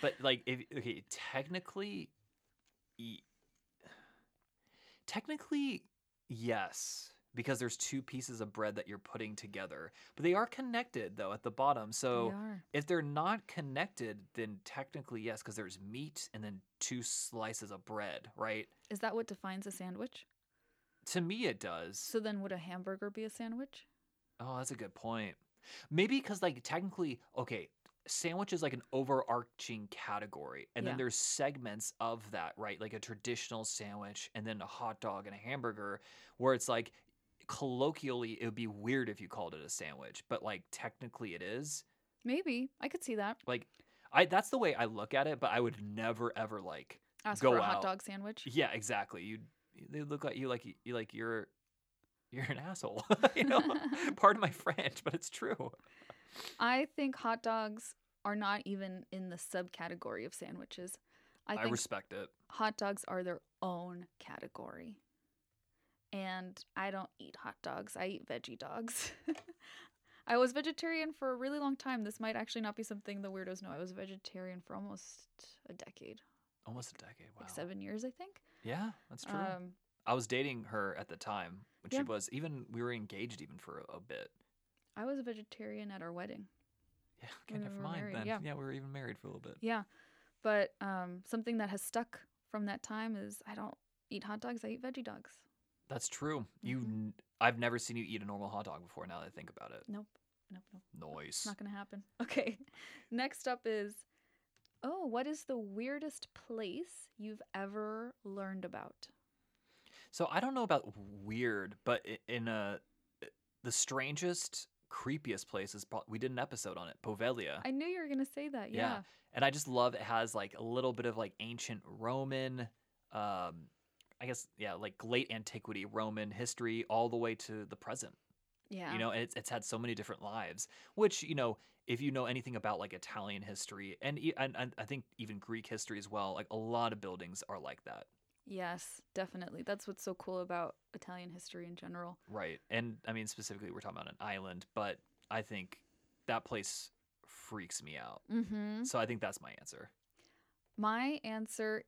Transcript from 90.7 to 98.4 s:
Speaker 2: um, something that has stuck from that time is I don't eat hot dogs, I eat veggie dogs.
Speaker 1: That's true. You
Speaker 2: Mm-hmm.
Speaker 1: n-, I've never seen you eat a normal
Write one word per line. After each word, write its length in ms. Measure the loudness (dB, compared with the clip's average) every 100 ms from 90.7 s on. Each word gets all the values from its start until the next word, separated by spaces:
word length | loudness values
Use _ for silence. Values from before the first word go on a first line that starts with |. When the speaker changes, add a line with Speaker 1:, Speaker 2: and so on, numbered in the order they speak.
| 0
Speaker 2:
um, 420 | -2 0 -2 -6 -2
something 300 | -2 2 2
that 120 | 2
has 100 | 0
stuck 380 | 0 0 0 -6 -18 _ _
from 160 | -2 -2
that 160 | -2
time 340 | -4 -2 -2 -2
is 260 | -6 -8 -10
I 80 |
don't 220 | -8 -8 -10 _ _ _
eat 140 | -6
hot 160 | -4 -4
dogs, 240 | -4 -4
I 40 | -4
eat 140 | -4
veggie 200 | -4 -4
dogs. 260 | -6 -8 -14 -20 _ _ _ _ -6
Speaker 1:
That's 200 | -4 -2
true. 380 | -2 0 0 -2 _
You 160 | -2 0
Speaker 2:
Mm-hmm. 140 | 0
Speaker 1:
n-, 200 | 0 -2 -6 _ _
I've 180 | 8 8
never 180 | 4 2
seen 180 | 0 -2
you 80 | -2
eat 160 | -4
a 20 |
normal 240 | -4 -4